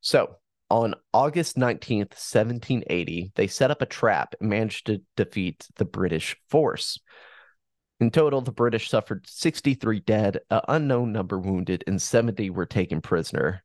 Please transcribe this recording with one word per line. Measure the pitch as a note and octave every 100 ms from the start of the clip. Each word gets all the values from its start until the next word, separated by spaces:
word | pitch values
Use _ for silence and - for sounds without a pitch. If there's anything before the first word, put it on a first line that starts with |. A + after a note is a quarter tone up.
So, | - C#3+ G2+ - _ _ _
on | A2 A#2 - _
August | A2 C#3 D3+ D#3+ -
nineteenth, | B2+ A2+ - A2 G2+ -
seventeen | - A2+ G#2+ A#2+ - B2 -
eighty, | F2 D#2+ E2+ F2+
they | - G2
set | - C3
up | D3
a | C3
trap | - A#2 F#2 B1 -
and | A2
managed | G#2 A2 - -
to | G#2 -
defeat | - - - F2+ - - _
the |
British | - - F2+ E2 - - _
force. | D3+ D3 - - - _ - - - _ _ _ _ _ _
In | A#2
total, | C#3 D3+ C#3
the | B2+
British | - A#2+ A2 -
suffered | A#2+ - F#2+ -
sixty-three | - E3 - C#3+ C3 A2+ A2
dead, | F2 G#2+ G#2 G2 -
an | A2+ -
unknown | D#3 D3 B2 A#2+
number | A2 F#2 G2
wounded, | F#2 F#2+ F2+ F#2 -
and | F#2+
seventy | - A#2+ A#2 G2 G2+
were | F2+
taken | F2 - F2+ D#2+
prisoner. | - E2+ D#2+ - C2+ F#2